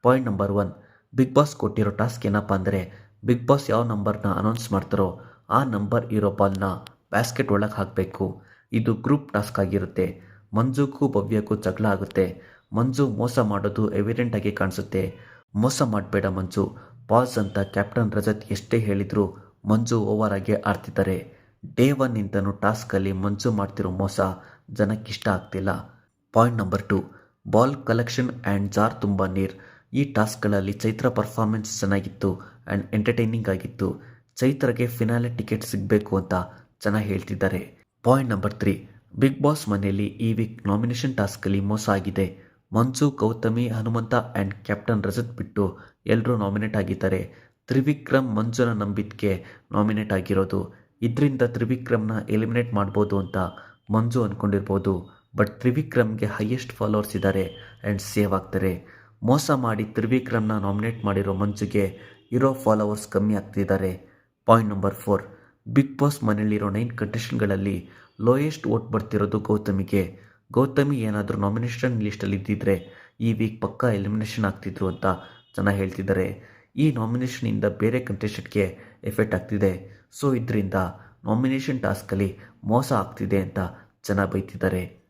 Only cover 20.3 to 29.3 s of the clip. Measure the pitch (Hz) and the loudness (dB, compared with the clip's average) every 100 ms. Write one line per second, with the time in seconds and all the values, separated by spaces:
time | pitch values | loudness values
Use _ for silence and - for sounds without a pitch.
20.3 | 98 98 107 - 98 - - 95 90 - | 0 0 0 2 -2 -2 0 0 0 -6
21.3 | - _ _ - - 131 139 131 113 98 | -20 _ _ -8 4 4 4 0 0 0
22.3 | 101 98 98 104 110 - 98 98 95 98 | 0 0 0 0 0 -2 0 0 -2 -2
23.3 | 101 123 104 98 - 98 92 98 - 95 | 0 0 0 -2 -4 -4 0 -2 0 -2
24.3 | 90 - - - 104 104 107 - 107 113 | -2 -14 -20 -14 -2 0 0 -6 -6 -2
25.3 | 95 - 95 95 87 - - _ _ _ | -2 -2 -4 -4 -4 -8 -20 _ _ _
26.3 | 113 117 117 95 98 - 98 - - _ | 4 4 4 0 -2 0 0 0 -16 _
27.3 | _ - 107 127 139 - 113 120 - 127 | _ 2 4 4 2 0 0 0 0 -2
28.3 | - - 101 101 101 110 - 101 95 95 | -2 -2 0 0 2 2 2 -2 0 0